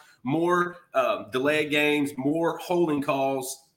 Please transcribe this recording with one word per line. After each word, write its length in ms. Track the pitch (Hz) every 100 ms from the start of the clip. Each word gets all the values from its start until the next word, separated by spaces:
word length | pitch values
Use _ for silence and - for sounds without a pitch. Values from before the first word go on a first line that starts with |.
| - _
more, 520 | 127 156 175 175 175 - _
uh, 360 | 135 120 98 110
delay 380 | 127 143 151 151
games, 420 | 147 147 147 139 -
more 400 | 139 160 165 -
holding 420 | - 175 165 147
calls. 560 | 139 139 135 135 131 - _